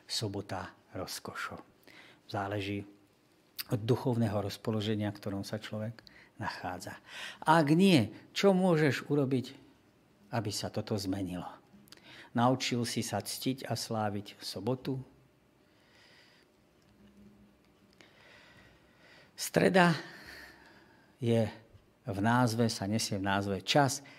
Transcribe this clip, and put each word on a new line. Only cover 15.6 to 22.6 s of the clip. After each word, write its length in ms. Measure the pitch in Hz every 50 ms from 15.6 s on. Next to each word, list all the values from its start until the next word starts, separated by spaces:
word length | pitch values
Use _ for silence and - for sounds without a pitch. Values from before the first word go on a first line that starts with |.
| _ _ _ _ _ _ _ - - - - - - _ _ _ _ _ _ _ _ _ _ _ _ _ _ _ - - _ - - - _ _ - _ _ _ _ _ _ _ _ _ _ _ - _ _ _ - - - - - - - - - - _ _ _ _ _ _ - - - - - _ _
Streda 560 | - - - - - - 196 180 190 175 175 160 - - - - - - - - - - - - - - - - - - _ _ _ _ _ _ _
je 240 | 127 117 117 113 110 104 - - - _ - - _ _ _ _ _
v 120 | - 98 98 101
názve, 480 | 113 120 123 127 117 113 117